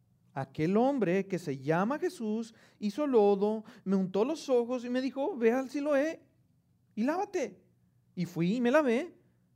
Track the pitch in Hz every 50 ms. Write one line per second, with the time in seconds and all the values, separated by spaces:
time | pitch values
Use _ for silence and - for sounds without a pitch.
0 | _ _ _ _ _ _ _ 139 135 - - - 151 170 196 220 247 269 285 269
1 | 208 170 175 196 190 196 185 170 180 156 135 139 131 143 160 170 196 220 277 302
2 | 349 359 - - 233 214 214 226 226 - - - - - _ _ 208 208 202 294
3 | 302 285 254 226 202 202 202 190 202 208 220 220 214 - - - - 185 196 196
4 | 190 185 185 190 220 269 330 294 - - 262 240 233 226 254 254 226 247 247 254
5 | 262 269 - 269 277 339 392 247 240 226 233 269 269 247 - 294 285 302 294 269
6 | 285 320 330 - - _ _ _ _ _ _ _ _ _ _ _ _ _ _ 208
7 | 220 269 320 370 403 403 392 359 262 208 185 - _ _ _ _ _ _ _ _
8 | _ _ _ 180 175 175 - 170 170 175 214 254 240 240 262 311 302 254 226 247
9 | 349 339 - _ _ _ _ _ _ _ _